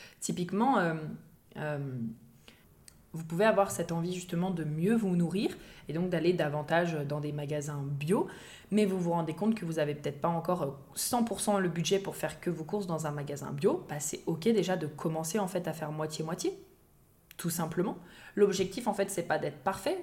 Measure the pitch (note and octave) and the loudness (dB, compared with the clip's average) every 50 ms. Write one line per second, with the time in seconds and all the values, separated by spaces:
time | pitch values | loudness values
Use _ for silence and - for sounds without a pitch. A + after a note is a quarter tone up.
0 | - - - - - - E3 E3+ F3+ F3 F#3+ G3+ A#3+ C4+ C4 G#3 F3 E3 D#3+ D#3 | -20 -20 -14 -8 -6 -4 -2 -2 -2 0 2 2 4 4 6 4 4 4 2 0
1 | D#3 D3+ - - - - - - _ - - - D3+ D3+ D3 C#3 C#3 C3+ B2+ A#2+ | -4 -6 -8 -10 -14 -18 -20 -20 _ -16 -10 -6 -4 -4 -2 -4 -4 -4 -4 -4
2 | A2+ A2+ A2+ - - - - - - - - - - - - - - - - - | -6 -6 -8 -10 -16 -20 -20 -20 -20 -20 -20 -20 -20 -20 -20 -20 -20 -20 -20 -20
3 | - - - D#3+ E3 D#3+ E3 E3+ G#3+ A3 G3+ G3 G3 F#3+ - - E3 - E3+ E3 | -18 -12 -10 -10 -8 -4 0 4 4 6 6 6 4 4 2 -2 -2 -2 -2 -2
4 | E3 F3+ F3+ F3+ - - F3+ E3+ F3+ F#3+ F#3 E3 D3+ D3+ D3+ D#3 E3+ G3+ A#3 A#3 | -2 -2 -4 -6 -6 -4 -2 0 0 0 0 -2 -2 -2 -2 2 2 4 4 4
5 | G#3 F#3+ F3+ F3 F3 D3+ F3 G3+ B3+ F#4 - - - - - - - - D3 E3 | 4 4 4 4 2 2 2 0 0 0 -2 -6 -14 -18 -20 -14 -8 -6 -2 -2
6 | F3+ F3+ F3 D#3+ D#3 F3 F#3 E3 D#3 D3 C#3+ D3+ D3 - E3 E3+ F3+ E3+ D#3+ D3+ | 0 0 0 2 4 4 4 4 2 0 0 -2 -2 2 2 2 2 2 0 -2
7 | C#3 C3+ D3 D3+ D3 D3 D3 D3 D3 C#3 D3 D3+ C#3+ D3+ D3 C#3+ C#3 C#3 C#3+ C#3 | -2 -2 -2 -2 -2 -2 -4 -4 -4 -2 -4 -4 -4 -4 -4 -4 -4 -4 -4 -2
8 | D3 D#3 G3 C4+ F#4 - - - - - - - - - F#3+ G#3+ G#3+ F#3 F#3+ F#3 | 0 2 2 2 2 0 -6 -14 -16 -18 -18 -18 -6 0 2 4 4 4 2 2
9 | F3 E3+ E3+ E3+ D#3+ D#3+ D#3 - G3+ A3 A3 - E3+ E3 D#3+ D#3+ D3+ D3 C#3+ C#3+ | 2 2 2 2 0 -2 -2 0 2 2 2 2 0 -2 0 0 0 0 0 -2
10 | - D3 C#3 - - E3+ E3+ E3 E3 F3+ F3+ F3 D3+ C#3 C#3 - - - - - | -4 -6 -4 0 0 2 2 2 2 0 0 0 0 -2 -4 -6 -12 -12 -6 -4
11 | - - B3 A#3+ A3+ A3+ G3 - - - G#3 G3 F#3 F3 D#3+ E3+ D#3+ - G3 F#3+ | -2 0 2 2 2 2 0 0 2 2 4 4 4 2 2 0 2 2 2 2
12 | F#3 D#3+ - - - D3+ - - - F3 E3+ D#3 D#3 D3+ G#3 G#3 G3 F3 E3 D#3 | 2 0 -4 -4 -4 -6 -4 -4 -2 -2 -2 -2 -4 -4 -4 -2 -2 -2 -2 -2
13 | D#3+ D3+ D3 D3 C#3+ D3 C#3+ - C#3 C#3+ C#3+ C#3+ D#3 A3 E4 F#4 - - D3 D3 | -2 -2 -4 -4 -4 -6 -6 -6 -6 -6 -2 2 4 4 4 2 0 -4 -6 -6
14 | - - - - - - E3 E3 - A3+ A#3 G#3 E3+ F#3 F#3 E3+ D#3+ D3 - - | -4 -4 -6 -4 -4 -4 -2 2 4 4 4 4 4 2 2 0 -2 -4 -4 -2
15 | - E3 D#3+ D#3+ D#3+ D#3+ - G#3+ G3 F3 - F3 F3 D#3+ D#3 E3 D#3+ D3+ D3+ D#3 | -2 -2 -2 -2 -2 0 0 0 0 0 -2 -2 -2 -4 -4 -4 -4 -4 -4 -4
16 | D#3 D#3 - - D#3+ E3 F3+ - - F#4 F#4+ - - - - - _ _ _ _ | -4 -4 -4 -4 -4 -4 -4 -2 -2 -2 -4 -4 -8 -20 -20 -20 _ _ _ _
17 | _ _ _ _ _ - - - - E3+ - - E3 D#3+ - F#3 F3+ B3 - - | _ _ _ _ _ -20 -10 -6 -4 -2 -2 -2 -2 -2 0 0 0 0 -2 -6
18 | - - - - - - - G3+ G3+ F#3+ F#3 F#3 F#3 F#3 - B3 - G#3+ G3 - | -12 -18 -20 -20 -20 -4 2 4 6 6 6 4 0 -2 -4 -4 -2 0 0 0
19 | G3 G3 - F3+ E3 - D#3 D3 D3 D3 C#3+ - - F#3+ F#3+ - - C#4+ F#4 F#4 | 0 0 -2 -2 0 0 0 0 0 -2 -6 -4 -2 -2 -2 0 0 -2 -2 -2